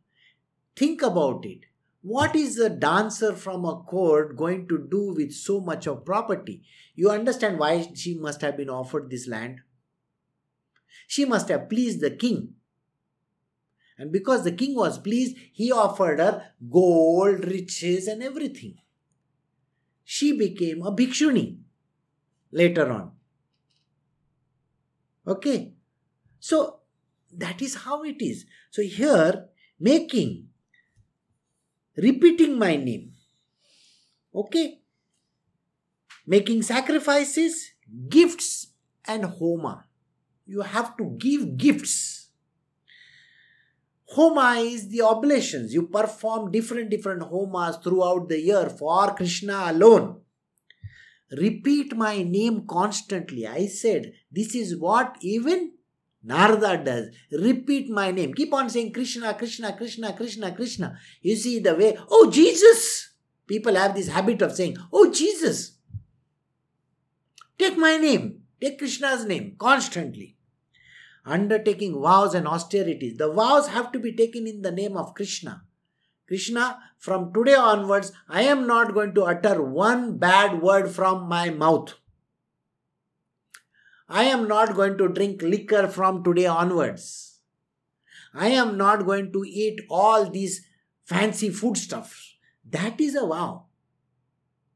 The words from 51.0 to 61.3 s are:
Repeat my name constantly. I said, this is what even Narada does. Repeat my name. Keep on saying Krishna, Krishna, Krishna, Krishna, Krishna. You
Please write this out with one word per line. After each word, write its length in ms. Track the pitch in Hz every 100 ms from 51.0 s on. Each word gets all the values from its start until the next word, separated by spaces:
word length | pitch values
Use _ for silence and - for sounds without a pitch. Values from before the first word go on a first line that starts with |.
| - _ _
Repeat 640 | - 208 - 277 285 277 226
my 260 | 214 208
name 460 | 175 190 226 214 -
constantly. 800 | 170 208 202 - 190 - 123 110
I 180 | 135 202
said, 460 | - 233 165 113 - _
this 220 | 160 220
is 220 | 247 196 165
what 420 | 170 226 254 -
even 500 | 175 220 254 359 339 - _ _ _ _
Narada 540 | 110 143 214 214 208 170
does. 300 | 139 120 104 - _
Repeat 580 | 147 214 - - 277 269
my 220 | 208 190
name. 220 | 185 143
Keep 200 | 139 320
on 160 | 269 247
saying 240 | 233 226
Krishna, 400 | 233 247 240 226
Krishna, 420 | 208 240 226 220 180
Krishna, 380 | 233 226 220
Krishna, 420 | 185 233 208 196 175
Krishna. 420 | 247 - 151 - - -
You 140 | 180